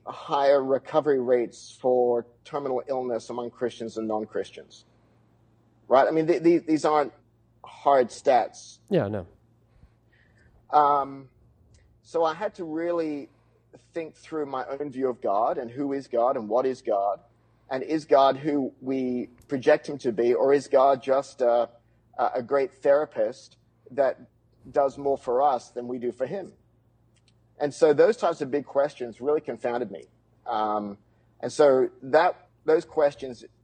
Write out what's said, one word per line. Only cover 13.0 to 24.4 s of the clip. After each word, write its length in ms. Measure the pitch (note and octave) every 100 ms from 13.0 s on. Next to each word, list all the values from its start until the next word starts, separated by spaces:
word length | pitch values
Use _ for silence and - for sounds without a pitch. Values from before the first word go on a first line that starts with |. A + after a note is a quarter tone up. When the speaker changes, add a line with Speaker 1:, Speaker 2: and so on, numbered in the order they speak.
| D#3+ D3 C3+ _ _ _ _ - _
Speaker 1:
think 220 | E3+ D#3 -
through 300 | - D#3 C#3
my 200 | C3 - C3+
own 120 | D3
view 160 | B2+ C3
of 140 | A#2
God 360 | G#2+ G2+ B2 C#3
and 140 | A#2
who 220 | B2 C#3+
is 140 | C#3 C3
God 280 | A#2 A#2+ C3+
and 140 | G#2
what 160 | - C3
is 160 | B2+
God, 380 | - G2+ G2+ G2 _ _ _ _ _
and 120 | C3
is 220 | - D#3 D3+
God 300 | C#3+ C3+ C3+
who 380 | D3+ C#3+ C3 -
we 480 | C3 C3+ B2+ B2 - - -
project 400 | C#3 C#3+ D3+ -
him 100 | C#3+
to 120 | C3
be, 220 | G#2+ A#2+
or 200 | B2 C3+
is 140 | C#3+ C3
God 340 | C3+ C3+ C3+
just 400 | - C3+ C3+ -
a, 280 | B2 A#2+ A#2 - _ _ _ -
a, 120 | B2+ B2+
a 80 |
great 400 | A#2 C#3 C3+ -
therapist 720 | C#3+ C#3+ D3+ B2 G#2+ B2+ - _ _ _ -
that 280 | B2+ C3 - B2 _